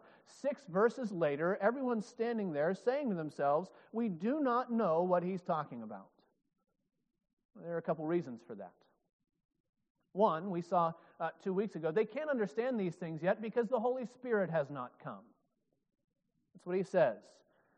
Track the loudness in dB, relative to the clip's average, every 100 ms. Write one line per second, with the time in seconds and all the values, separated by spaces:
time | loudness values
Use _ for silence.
0 | -12 -20 -20 -6 -6 -6 -2 4 4 4
1 | -6 0 2 2 0 4 2 2 0 -2
2 | -4 -4 -2 0 -2 2 2 2 0 0
3 | 0 -2 -4 0 2 2 0 -14 -8 -2
4 | -2 0 0 2 2 2 0 2 4 4
5 | 4 4 2 -4 -2 -2 -2 -10 -10 -12
6 | -16 _ _ _ _ _ _ _ _ _
7 | _ _ _ _ _ -14 -6 -6 -4 -4
8 | 0 0 -2 -10 -12 -14 -14 _ _ _
9 | _ _ _ _ _ _ _ _ _ _
10 | _ 2 2 2 -2 -6 0 2 2 -2
11 | -18 -8 -8 -6 -4 -2 -2 -2 0 0
12 | 0 -4 -4 -2 -2 -2 -2 -2 -2 -4
13 | -8 -2 0 0 0 -2 0 0 0 -2
14 | -6 -10 0 0 2 0 -2 -6 -10 -10
15 | -14 -14 -16 _ _ _ _ _ _ _
16 | _ _ _ _ _ -14 -4 -2 2 4
17 | 4 4 -12 -20 _ _ _